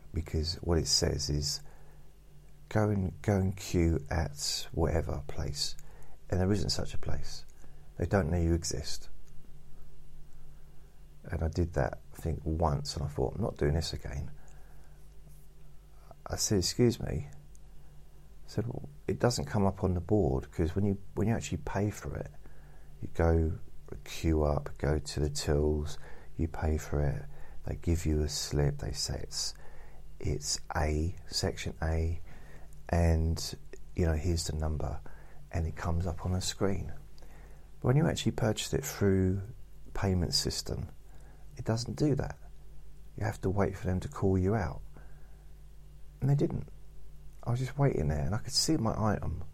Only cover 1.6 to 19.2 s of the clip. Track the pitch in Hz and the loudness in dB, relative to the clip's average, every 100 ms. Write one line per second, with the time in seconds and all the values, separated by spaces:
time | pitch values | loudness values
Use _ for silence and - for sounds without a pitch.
1.6 | - - - - - - - - - - | -8 -14 -16 -16 -16 -18 -20 -18 -18 -18
2.6 | - 107 104 101 92 - - 98 95 92 | 0 4 4 4 2 0 4 4 4 0
3.6 | - 90 82 80 - 82 - - - - | 0 4 6 4 2 0 0 -2 -2 -2
4.6 | - - 82 80 - 71 - 73 73 - | -2 2 4 4 2 -2 -2 -2 -2 0
5.6 | - - - - - - - 92 92 104 | -2 -2 -6 -6 -4 -4 0 2 4 4
6.6 | - - - - - - - - - - | 4 2 2 4 4 4 4 0 -6 -8
7.6 | - - - - 85 101 76 87 82 85 | -10 -10 -10 -4 4 4 4 4 4 4
8.6 | - 69 - - - - - - - - | 2 -2 0 0 0 -2 -2 -4 -6 -8
9.6 | - - - - - - - - - - | -8 -6 -4 -4 -6 -8 -8 -8 -8 -10
10.6 | - - - - - - - 82 82 90 | -12 -12 -14 -16 -16 -14 -6 0 0 2
11.6 | 85 78 58 - - - 82 73 80 80 | 2 2 0 -2 -10 -6 -2 -2 0 2
12.6 | 80 71 73 - 73 - 64 - 110 - | 4 2 0 -4 -2 0 0 0 -2 2
13.6 | 73 80 - - 67 69 73 - - - | 2 4 0 -4 -4 -4 -6 -6 -10 -12
14.6 | - - - - - - - - - - | -12 -12 -12 -14 -14 -14 -14 -14 -16 -14
15.6 | - - - - - - - - - 101 | -14 -14 -16 -18 -18 -14 -6 -2 2 4
16.6 | 87 - 120 - - - - - - - | 4 4 4 4 -2 -2 -4 -10 -14 -14
17.6 | - - - - - - - - - 107 | -14 -14 -14 -14 -16 -16 -16 -14 -6 -4
18.6 | 113 - - - - - | -4 -6 -8 -8 -4 2